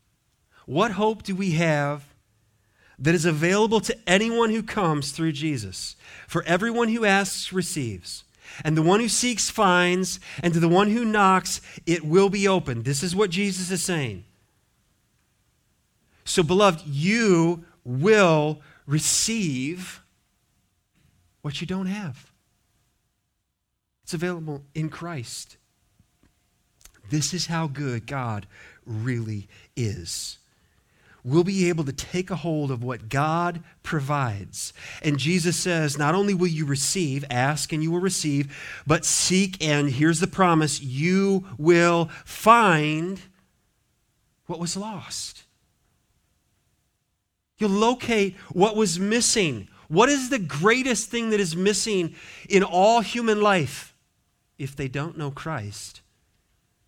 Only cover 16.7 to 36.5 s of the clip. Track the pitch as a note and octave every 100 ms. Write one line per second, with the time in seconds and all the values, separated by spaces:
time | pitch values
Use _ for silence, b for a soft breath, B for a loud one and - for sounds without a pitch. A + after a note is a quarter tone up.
16.7 | E3 D3+ C#3+ E3 A3+ A3 F3 E3 E3+ B
17.7 | B - B2+ F3+ G#3+ F#3 D#3 D3+ D3+ b
18.7 | b - D3+ - - - A3+ F3+ B2+ C3+
19.7 | F3+ F#3 - _ _ _ _ _ _ _
20.7 | _ _ _ _ _ _ _ D3 C#3 E3
21.7 | F#3 F#3 G#3 F#3 A#2 - _ _ _ _
22.7 | _ _ _ _ _ _ _ _ _ _
23.7 | _ _ _ - E3+ F3 F3 D#3 C#3+ C#3
24.7 | D#3+ D#3 - E3+ D#3+ A#2 - - - _
25.7 | _ _ _ _ _ _ _ _ _ _
26.7 | _ - _ G2 D3 C#3+ F3+ - E3 D#3+
27.7 | C3+ C#3+ A#2 - C#3+ A#2+ G#2+ G2 B B
28.7 | B - A2 A#2+ A#2+ A2 G#2+ G2 b b
29.7 | - A2+ F2+ E2+ - - - _ b b
30.7 | b b b b b A#2+ D#3 F3 G3 F3
31.7 | E3 C#3 - - F3+ F#3 F3 E3+ D#3 C#3+
32.7 | B2+ A#2+ A#2+ G#2+ C3+ D#3 E3 F3 E3+ B
33.7 | B - D#3+ C3+ D3 B2+ G2+ F#2+ - -
34.7 | B B B D#3 C#3+ C3+ F3+ E3+ E3+ F#3
35.7 | E3+ D3+ C#3+ D3 F3+ G3+ F#3+ F3+